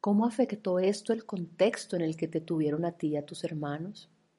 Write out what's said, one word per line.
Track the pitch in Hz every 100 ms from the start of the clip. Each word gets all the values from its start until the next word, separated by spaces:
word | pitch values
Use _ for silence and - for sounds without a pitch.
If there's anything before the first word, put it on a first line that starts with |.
¿Cómo | - 202 233
afectó | - 233 208 - 180
esto | 185 208 -
el | 226 -
contexto | 196 165 - 196 233 - 180
en |
el | 160 160
que | 160
te | 160
tuvieron | 160 160 151 151
a | 170
ti | 165 156
y | 151
a | 147
tus | -
hermanos? | 160 156 147 147 175 208 - _ _